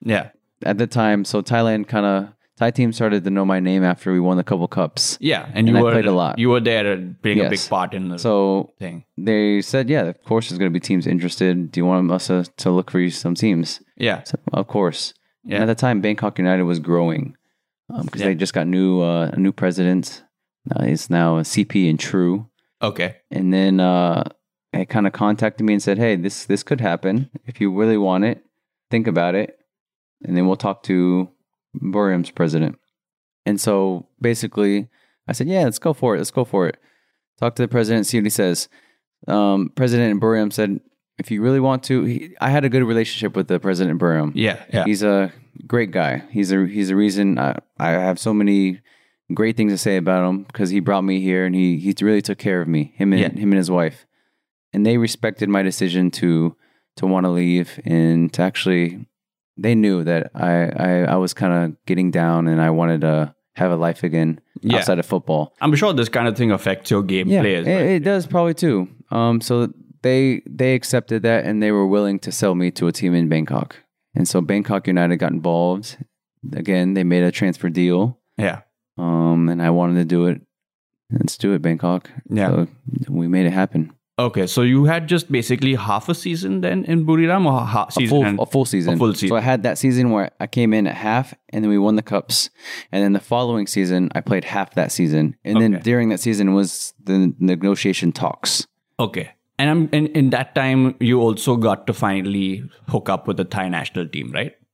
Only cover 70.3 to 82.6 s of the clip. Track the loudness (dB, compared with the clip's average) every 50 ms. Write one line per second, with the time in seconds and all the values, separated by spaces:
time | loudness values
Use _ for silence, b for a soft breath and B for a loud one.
70.3 | 0 -2 -6 -8 -4 0 0 2 2 0 0 -2 -2 -2 0 -2 -2 0 2 2
71.3 | 2 2 0 0 0 0 2 2 2 2 4 4 4 2 2 2 0 -2 -4 -8
72.3 | -4 -2 0 0 2 2 0 -2 -2 0 -2 -2 0 0 0 0 2 2 2 2
73.3 | 2 0 0 -2 -2 -4 -4 -6 -10 -18 _ _ _ _ _ _ -4 -2 -2 0
74.3 | 0 0 0 0 0 0 0 0 -2 -2 0 0 0 2 2 2 2 0 0 -2
75.3 | -2 -2 -2 0 0 2 2 0 -2 -4 -6 -12 -16 -18 -18 -20 _ _ _ _
76.3 | _ _ -14 -10 -10 -6 -4 -2 0 0 0 0 0 0 0 2 2 2 2 2
77.3 | 0 0 -2 -2 -2 -2 -4 -4 0 0 2 2 2 2 0 -2 -4 -8 _ _
78.3 | _ -4 -4 -4 -4 -6 -12 _ _ _ _ _ _ -6 -4 -2 0 2 2 2
79.3 | 4 4 2 2 0 0 0 2 2 2 2 2 2 0 0 2 0 2 2 0
80.3 | -2 -4 -8 _ _ _ _ _ _ _ _ _ _ _ _ -4 -2 0 0 -2
81.3 | -2 -2 -2 0 0 0 0 -2 -2 0 0 -2 -2 -2 -4 -8 -16 -20 -10 -4
82.3 | -2 0 0 2 2 0